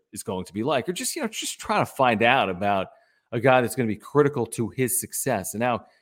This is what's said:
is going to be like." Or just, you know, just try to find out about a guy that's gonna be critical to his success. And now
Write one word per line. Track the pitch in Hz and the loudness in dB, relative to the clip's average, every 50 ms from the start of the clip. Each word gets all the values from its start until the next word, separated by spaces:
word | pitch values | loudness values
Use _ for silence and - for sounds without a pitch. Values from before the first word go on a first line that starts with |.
| _ _ - | _ _ -16
is | - - | -12 -8
going | - 95 92 87 | -6 -6 -6 -6
to | - - | -6 -6
be | 104 113 | -4 -2
like." | 147 151 127 113 | 0 0 -2 -2
Or | 180 180 | -4 -6
just, | 180 262 - - | -6 -6 -6 -6
you | 330 | -6
know, | 269 | -6
just | 214 - - - - - - | -6 -6 -8 -8 -8 -10 -8
try | - - 214 196 | -6 -2 0 0
to | 123 | 0
find | - - - 131 123 113 104 117 | 0 0 2 4 4 4 4 4
out | 117 131 131 104 95 | 4 4 4 2 0
about | 92 87 101 101 101 95 90 - - _ _ _ _ _ _ - 123 | -2 0 0 0 2 0 -2 -4 -10 _ _ _ _ _ _ -8 -4
a | 120 | 2
guy | 110 135 127 127 | 4 6 6 6
that's | 120 110 - | 4 2 0
gonna | 131 120 | 0 0
be | 110 101 | 0 -2
critical | - - - - 143 147 139 143 127 113 | -4 -4 0 2 4 4 4 2 -2 -4
to | - - - 117 104 | -4 -4 -4 -4 -4
his | - 131 127 117 - - | -2 -4 -2 -2 -2 -4
success. | - - - - - 135 120 98 87 - - | -6 -6 -8 -6 -2 -2 -2 -2 -2 -4 -4
And | 104 | -2
now | 120 123 117 107 - _ _ _ | 0 0 0 -2 -6 _ _ _